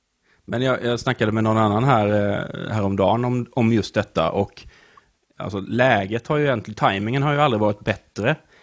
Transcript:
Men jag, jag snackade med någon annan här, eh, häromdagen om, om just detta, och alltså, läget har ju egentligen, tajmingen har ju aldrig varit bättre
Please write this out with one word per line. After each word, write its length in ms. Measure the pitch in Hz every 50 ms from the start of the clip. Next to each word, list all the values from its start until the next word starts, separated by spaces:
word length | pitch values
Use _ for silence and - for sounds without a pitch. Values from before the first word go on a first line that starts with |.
| _ _ _ _ _ _ _ _ -
Men 180 | - 101 120
jag, 220 | 131 131 123 - -
jag 160 | 120 120 117
snackade 320 | - 131 123 - 117 107
med 120 | 107 113 110
någon 120 | 110 110
annan 280 | 110 110 104 101 110 123
här, 220 | 143 131 110 104
eh, 680 | 104 104 104 101 101 101 - - - - - - -
häromdagen 520 | 107 110 98 98 98 98 95 92 107 117 123
om, 220 | 123 123 123 120 -
om 200 | - 127 113 113
just 220 | 117 107 95 - -
detta, 360 | 110 98 - - 82 80 82
och 320 | 87 98 98 - - - - - - - - _ _ - _ _ _ _ _ _ _
alltså, 240 | - - 95 104 98
läget 680 | 95 - 104 117 123 131 120 101 98 95 110 113 -
har 100 | - 156
ju 80 | 147 147
egentligen, 300 | 143 127 110 92 107 107
tajmingen 480 | - 147 120 98 98 104 110 127 139
har 100 | 139 151
ju 80 | 143 143
aldrig 200 | 151 143 113 104
varit 200 | 107 104 104 -
bättre 560 | - - - - _ _ - - 101 127 156 - _ _ _ -